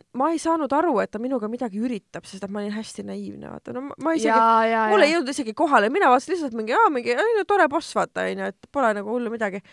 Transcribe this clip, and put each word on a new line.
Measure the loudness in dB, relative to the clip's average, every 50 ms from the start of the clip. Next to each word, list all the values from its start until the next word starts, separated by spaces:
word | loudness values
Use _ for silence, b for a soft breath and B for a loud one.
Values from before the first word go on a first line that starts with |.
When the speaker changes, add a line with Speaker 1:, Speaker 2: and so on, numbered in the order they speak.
| -14 _ _
Speaker 1:
ma | -2 0 0
ei | 0 -2
saanud | 0 0 0 0 0 0 0
aru, | 2 2 2 2 0
et | 0 -2
ta | -4 -8
minuga | -6 -4 -4 -4 -4 -4
midagi | -6 -6 -6 -6 -4 -4
üritab, | -4 -4 -4 -6 -10 _ _ -16 -16
sest | -14 -14 -12 -12
et | -10
ma | -8 -6
olin | -6 -6 -6
hästi | -8 -10 -10 -12 -14 -12 -10
naiivne, | -10 -10 -10 -10 -12 -14 -14 -14
vaata. | -16 -16 _ -12 -12
No | -10 -10
ma, | -10 -12 -4
ma | -2 0 0 2
isegi, | 2 4
Speaker 2:
Jaa, | 4 6 6 6 6 4 4
jaa, | 2 2 2 2 2
Speaker 1:
mul | 4 4
Speaker 2:
jaa. | 6 4
Speaker 1:
ei | 4
jõudnud | 2 -2 -2
isegi | -4 -6 -6 -8 -2
kohale, | -2 0 4 4 4 4 4
mina | 2 4 6 6
vaatasin | 6 6 4 0 -4
lihtsalt | -4 -4 -6 -6 -6
mingi, | -4 -2 2
aa, | 4 4 4
mingi, | 2 0 -2 -2 0
ei | 0 2 2 2 0
no | 2 2
tore | 4 4 4 2
boss, | 2 -2 -6 -4 -2
vaata, | -2 -2 -2 -2 -4 -4 -4
on | -4 -4 -6
ju, | -8
et | -8 _ -20 -10
pole | _ 0 0 0 0
nagu | 0 -4 -6 -4
hullu | -4 -4 -4
midagi. | -6 -4 -6 -4 -6 -8 b b